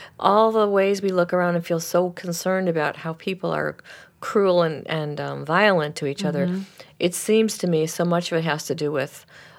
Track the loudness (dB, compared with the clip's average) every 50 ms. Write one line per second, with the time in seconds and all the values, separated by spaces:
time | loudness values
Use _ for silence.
0 | -20 -20 -8 0 2 4 6 6 6 4 4 2 2 2 4 2 2 2 0 0
1 | -2 0 0 0 0 2 0 0 0 0 0 -2 -2 -2 -4 -4 -2 0 0 2
2 | 2 0 -2 -6 -8 -8 -6 -4 -2 -2 -2 0 0 0 0 0 -2 -2 -4 -6
3 | -8 -10 -10 -8 -6 -8 -6 -4 -4 -4 -4 -2 -4 -4 -6 -10 -14 -20 -20 -20
4 | -20 -20 _ _ -8 -2 2 2 4 4 4 4 4 2 0 -4 -6 -6 -6 -4
5 | -4 -4 -6 -6 -8 -8 -8 -8 -4 0 2 4 4 4 4 4 0 -2 -4 -4
6 | -4 -4 -4 -2 -2 -2 0 0 -2 -2 -2 -4 -6 -10 -14 -20 -20 -20 _ -4
7 | -2 -2 -2 -2 -2 2 4 4 4 2 0 -2 -2 0 0 0 0 0 -2 -2
8 | 0 0 0 0 0 -2 -2 -2 0 0 -2 -2 -4 -4 -4 -4 -2 -2 -2 -2
9 | -4 -4 -8 -14 -20 _ -20 -20 -20 -20 -20